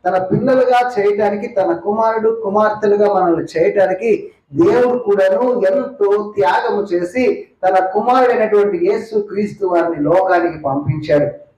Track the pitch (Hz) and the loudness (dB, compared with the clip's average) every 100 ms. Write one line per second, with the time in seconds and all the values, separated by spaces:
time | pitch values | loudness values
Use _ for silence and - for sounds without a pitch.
0 | 180 185 185 202 262 262 254 247 247 208 | -2 -2 -2 0 2 2 4 2 2 0
1 | 202 208 202 208 233 - 180 170 202 214 | 0 2 0 -2 -4 -2 -2 -2 -4 0
2 | 220 226 220 226 214 202 214 208 208 202 | 0 0 -2 -2 -2 0 0 0 0 2
3 | 202 196 175 165 - 156 185 202 185 190 | 2 2 0 0 -2 0 0 2 0 0
4 | 233 202 - _ _ 139 185 233 247 247 | -2 -2 -4 _ _ 0 2 4 2 0
5 | 214 196 190 196 254 208 190 262 247 - | 0 2 2 2 0 0 0 0 -4 -2
6 | 202 208 208 202 190 190 233 202 202 175 | 0 0 -2 -2 0 0 -2 -4 -2 -4
7 | 175 254 226 - - _ 190 190 185 214 | -2 -2 0 -2 -10 _ 0 2 0 0
8 | 233 254 247 233 214 208 202 175 175 220 | 2 4 4 2 2 2 2 0 0 -2
9 | - 214 202 196 202 - 185 175 170 156 | -2 -4 -4 -4 -6 -4 0 0 0 -2
10 | 147 180 190 175 170 156 139 139 147 156 | 0 2 2 0 0 -4 -6 -4 -4 -6
11 | - 147 - - - | 0 0 0 -6 -20